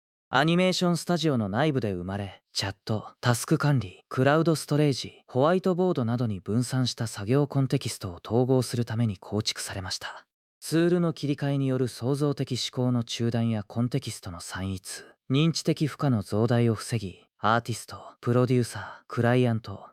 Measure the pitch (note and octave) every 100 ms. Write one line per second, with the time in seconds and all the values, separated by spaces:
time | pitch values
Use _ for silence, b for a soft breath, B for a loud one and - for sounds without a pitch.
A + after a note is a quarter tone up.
0 | _ _ _ B2 D#3 F3 F#3 E3+ F3+ E3+
1 | - F3 D#3 B2+ G2+ G#2 D#3 C3 A2 F2+
2 | F2+ G2 G2 - _ - G2 - - G#2+
3 | - - B2 A#2 - D#3 D3 C3+ F#2+ -
4 | _ - C3 D#3 E3 D#3 - D3 D3+ B2+
5 | F#2+ - _ B2 D3 F#3 F#3+ F3 F#3 D#3+
6 | A2+ A#2+ A#2+ F#2+ - A2+ B2 C3 B2 -
7 | A2+ - G2+ C#3 C#3+ C#3+ C3+ C3+ A2+ -
8 | G2 F2 - A2+ B2+ C3 A#2+ A#2 A#2 A2
9 | A#2 F#2 - G#2 - - - G2+ F#2+ -
10 | - - - _ _ _ - D#3 E3+ F3+
11 | E3+ - C#3+ C#3+ C#3+ C#3 C3+ C3 C3 -
12 | A#2 C#3 D3 C#3 C3 B2 - - B2 B2
13 | A2+ - A#2 A#2 A2+ A2 - A#2 B2 C#3
14 | - - - E2+ - - F#2+ F#2 - -
15 | - _ _ C3+ E3 - - D3+ D3+ -
16 | D3 A2+ - G#2 A#2 A#2+ A#2 G#2+ - A#2
17 | G2 - _ _ G#2 A#2 A#2 A2 - -
18 | - - - A#2+ B2+ B2+ A#2 - - -
19 | - - A#2 B2+ B2 A2+ - G2 -